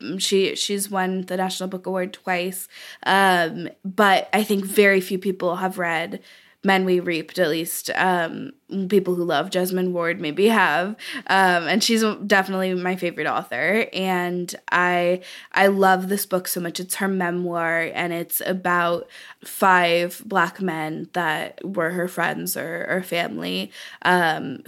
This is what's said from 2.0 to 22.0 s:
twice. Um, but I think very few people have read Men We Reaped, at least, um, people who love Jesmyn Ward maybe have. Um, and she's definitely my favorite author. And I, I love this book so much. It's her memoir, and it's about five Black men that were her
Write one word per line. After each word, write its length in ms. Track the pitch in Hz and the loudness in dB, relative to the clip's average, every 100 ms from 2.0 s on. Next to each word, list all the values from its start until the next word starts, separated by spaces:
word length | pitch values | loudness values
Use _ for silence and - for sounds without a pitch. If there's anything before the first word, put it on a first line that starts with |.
| 185 | -6
twice. 560 | - - 175 185 185 - - - - | -8 -4 -2 -4 -8 -12 -16 -20 -6
Um, 680 | - 190 196 175 165 175 165 - 190 | 2 4 6 4 2 -4 -10 -10 -6
but 420 | 185 202 185 - | 2 4 4 2
I 100 | 196 | 0
think 220 | 214 196 190 | 0 0 0
very 340 | 208 202 190 | 4 6 6
few 200 | 185 185 | 2 -4
people 360 | 196 185 180 175 | -2 -2 -2 -2
have 220 | 185 190 | -4 -2
read 420 | 170 160 170 196 - - _ _ 196 | -2 -2 -4 -10 -16 -20 _ _ 2
Men 200 | 190 185 | 2 4
We 160 | 180 | 2
Reaped, 380 | 175 160 160 180 | 0 -4 -4 0
at 100 | 160 | 0
least, 400 | 160 170 - - | 0 -4 -8 -4
um, 600 | - 185 180 165 - - - - 196 185 | 0 2 0 -2 -6 -12 -14 -8 -6 2
people 280 | 202 185 175 | 2 2 -2
who 100 | 175 | 0
love 240 | 147 185 | 0 0
Jesmyn 420 | 185 180 185 185 | -2 -2 0 -2
Ward 300 | 175 165 170 | -2 -2 -2
maybe 260 | 151 147 214 | -4 2 4
have. 440 | 220 175 156 190 220 - 277 - | 4 4 2 -2 -6 -10 -8 0
Um, 400 | 190 185 175 156 | 4 6 4 2
and 160 | 220 | 2
she's 220 | - 226 220 - 202 | 2 2 2 0 2
definitely 480 | 196 190 190 185 | 4 4 0 -2
my 220 | 180 180 185 | -2 -2 -2
favorite 320 | 175 156 139 | -4 -4 -2
author. 600 | 120 185 117 156 220 - | -2 -4 -2 0 0 0
And 640 | 180 190 180 180 180 175 - - | -4 -2 -2 -2 -4 -6 -10 -2
I, 520 | 175 180 175 175 185 - - - | 2 2 2 2 0 -4 -20 -4
I 160 | - 196 | 4 4
love 400 | 196 190 185 185 | 6 6 4 2
this 180 | 202 - | -4 -2
book 220 | 180 185 | -4 -2
so 140 | 185 | -6
much. 180 | 170 175 | -6 -8
It's 160 | 180 - | -8 -4
her 140 | 196 | -2
memoir, 840 | 190 175 180 175 170 165 165 165 | 0 -2 -2 -2 -2 0 0 -2
and 200 | - 175 | -2 -4
it's 280 | 170 170 - - | -4 -6 -6 -4
about 640 | 185 180 175 170 175 - - - - | -2 2 2 2 0 -6 -18 -20 -20
five 760 | - - 196 180 175 170 175 - 214 | -10 2 6 6 6 2 0 -6 -2
Black 360 | 190 175 - | 0 0 -2
men 480 | 185 160 156 156 165 | -6 -4 -6 -8 -6
that 480 | 175 160 156 - - 185 | -4 -2 -2 -6 -10 -8
were 240 | 196 165 | -2 -2
her 180 | 180 | -2